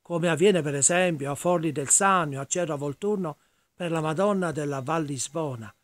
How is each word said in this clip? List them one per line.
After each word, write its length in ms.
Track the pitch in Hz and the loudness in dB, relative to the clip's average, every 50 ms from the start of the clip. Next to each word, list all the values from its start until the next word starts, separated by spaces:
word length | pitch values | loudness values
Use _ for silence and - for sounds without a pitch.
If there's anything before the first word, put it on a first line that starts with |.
come 300 | _ - 175 170 160 175 | _ -4 -4 0 2 2
avviene 320 | 165 143 170 208 202 175 147 | 2 4 6 6 6 4 2
per 120 | 151 143 | 0 0
esempio 560 | 143 139 - 208 175 185 180 170 143 139 135 | 2 2 4 4 4 2 2 0 -2 -4 -6
a 40 | 143 | -6
Forli 380 | 131 - 175 180 175 160 165 143 | -2 0 0 2 2 0 -2 -2
del 180 | 147 139 127 | -4 -2 2
Sannio, 500 | - - 202 196 196 185 170 151 139 135 | 2 4 4 4 4 4 2 0 -4 -8
a 60 | 139 | -6
Cerro 320 | - - 180 175 165 160 139 | -4 -4 -4 -2 -2 -4 -4
Volturno, 580 | 143 143 135 _ - 202 208 196 185 160 143 _ _ _ _ _ _ _ _ | -4 -6 -6 _ -4 -2 -2 -2 -2 -6 -6 _ _ _ _ _ _ _ _
per 160 | _ 180 170 | _ -6 -4
la 100 | 165 165 | -2 -2
Madonna 520 | 156 156 156 147 190 208 202 190 180 170 151 | 0 -2 0 2 2 2 2 0 0 -2 -2
della 280 | 135 151 147 139 135 | -4 -4 -4 -4 -4
Val 240 | 131 127 156 165 160 | -4 -2 -2 -2 -2
Lisbona. 640 | 143 143 131 - - - 170 160 147 131 113 110 101 - _ | -4 -4 -6 -6 -6 -4 -4 -4 -4 -6 -8 -10 -14 -16 _